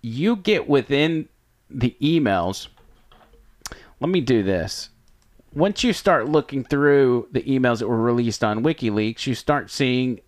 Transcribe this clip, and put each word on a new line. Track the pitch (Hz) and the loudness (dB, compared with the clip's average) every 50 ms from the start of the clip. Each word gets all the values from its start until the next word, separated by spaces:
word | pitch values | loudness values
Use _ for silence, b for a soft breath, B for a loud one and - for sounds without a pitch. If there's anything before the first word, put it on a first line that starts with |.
You | - 117 113 127 160 214 240 | -10 -10 -6 -2 -2 -2 -2
get | 202 180 214 214 165 - - | 0 0 0 0 0 2 2
within | 143 139 - - 143 139 151 160 165 160 156 - _ _ _ _ _ _ _ | 2 2 2 0 0 0 0 0 -2 -4 -6 -10 _ _ _ _ _ _ _
the | _ - 127 117 123 - _ | _ -6 -4 -4 -4 -2 _
emails. | 123 151 165 165 143 110 98 92 85 92 98 - - - _ _ _ - _ _ _ _ - _ _ _ _ _ _ _ _ _ _ B B B B B B _ | 0 2 2 2 2 2 0 0 0 -2 -4 -6 -12 -18 _ _ _ -20 _ _ _ _ -20 _ _ _ _ _ _ _ _ _ _ B B B B B B _
Let | 131 160 | -4 -2
me | 190 180 | 0 0
do | 131 120 127 113 98 | 2 2 2 2 2
this. | 95 95 87 82 101 - - - - _ _ _ _ _ _ _ _ _ _ _ _ | 2 0 -2 -2 -4 -8 -12 -14 -16 _ _ _ _ _ _ _ _ _ _ _ _
Once | - 143 165 208 202 - - | -2 -2 -2 -2 0 -2 -2
you | 247 185 | -2 -2
start | - - 196 175 139 110 147 | 0 2 2 2 2 2 2
looking | 151 156 147 - 143 135 127 | 0 0 0 0 -6 -8 -4
through | - 147 143 143 147 143 139 139 127 123 120 113 - | -2 0 2 4 4 6 6 6 4 4 0 -2 -2
the | - 127 | -6 -6
emails | - - 135 131 127 123 117 107 | -2 0 0 2 2 2 0 0
that | 117 | -2
were | 104 120 113 | -2 0 0
released | 113 120 120 120 120 117 107 - - | 2 2 2 2 0 -2 -2 -2 -2
on | 107 107 110 120 | -2 -2 0 -2
WikiLeaks, | 156 160 - 127 113 101 107 107 110 113 - - | -2 -2 -2 -4 -2 0 0 -2 -2 -4 -6 -6
you | 135 120 | -6 -6
start | - - - 147 143 - - | -4 -2 -2 -2 -2 -2 -8
seeing | - - 139 127 123 127 127 127 120 - _ | -4 -2 0 0 0 0 0 -2 -4 -6 _